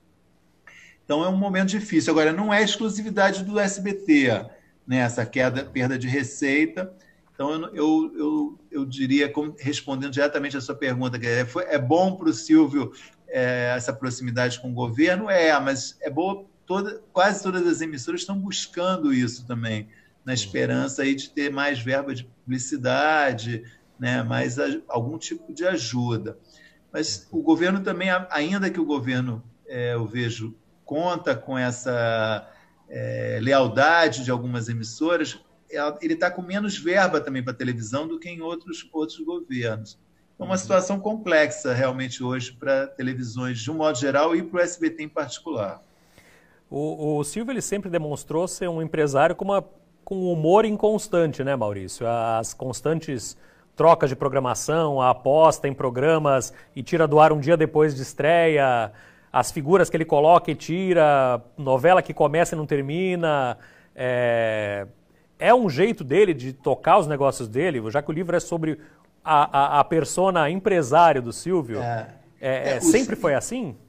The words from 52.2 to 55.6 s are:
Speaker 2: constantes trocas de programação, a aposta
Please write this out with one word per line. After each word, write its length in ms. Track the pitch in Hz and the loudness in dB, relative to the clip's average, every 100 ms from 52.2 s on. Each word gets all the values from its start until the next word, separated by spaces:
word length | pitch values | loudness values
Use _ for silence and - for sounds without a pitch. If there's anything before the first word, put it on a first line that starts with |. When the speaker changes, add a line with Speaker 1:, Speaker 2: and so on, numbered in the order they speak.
| 113 113 113 | 0 -2 -4
Speaker 2:
constantes 800 | - 131 117 147 160 156 127 - - - _ _ | -8 -10 -4 -2 -2 -4 -8 -8 -16 -20 _ _
trocas 360 | - 156 165 147 | 4 6 6 4
de 60 | 131 | 0
programação, 840 | 143 135 127 113 - 160 156 139 | 0 0 0 -4 -2 0 2 2
a 80 | 127 | 2
aposta 580 | 131 135 151 160 147 | 2 2 6 6 6